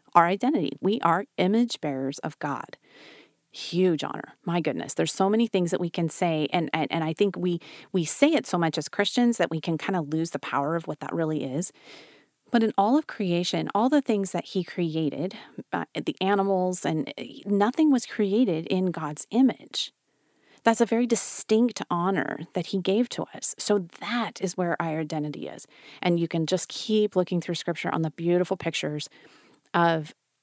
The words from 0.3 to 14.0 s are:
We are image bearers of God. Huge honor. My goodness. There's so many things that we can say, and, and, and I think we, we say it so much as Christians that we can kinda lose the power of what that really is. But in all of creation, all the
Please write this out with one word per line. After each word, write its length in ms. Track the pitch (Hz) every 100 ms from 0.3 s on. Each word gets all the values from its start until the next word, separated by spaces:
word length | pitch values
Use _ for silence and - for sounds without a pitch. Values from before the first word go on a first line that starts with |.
| 196 247 302 160 -
We 200 | 190 214
are 260 | 170 170 - -
image 440 | 180 220 240 -
bearers 380 | 151 135 135 143
of 180 | 156 -
God. 380 | 151 135 - - _ - - - _ _ _
Huge 520 | - - 170 185 160
honor. 320 | - - - -
My 160 | - 170
goodness. 340 | 156 92 -
There's 180 | - 160
so 160 | - 190
many 180 | 220 233
things 240 | 190 175
that 100 | 175
we 100 | 175
can 180 | - 165
say, 400 | - 175 156 151
and, 180 | 180 160
and, 180 | 165 151
and 140 | 165
I 80 | 156
think 240 | 165 202 175
we, 240 | 180 175 - - -
we 120 | 190
say 240 | 156 - 285
it 140 | 320 -
so 120 | 180
much 200 | 165 156
as 100 | 147
Christians 480 | - 202 - 240 233
that 140 | 170
we 100 | 165
can 160 | 165 160
kinda 220 | - 190
lose 300 | 143 156 165
the 100 | 143
power 360 | - - 143 165
of 100 | 160
what 140 | 156
that 120 | -
really 320 | 170 160 156
is. 280 | 135 135 185 - - - - - _ _ _
But 80 | 240
in 100 | 220 -
all 180 | 202 285
of 120 | -
creation, 600 | - 190 170 180 170 160
all 140 | 202 240
the 120 | 294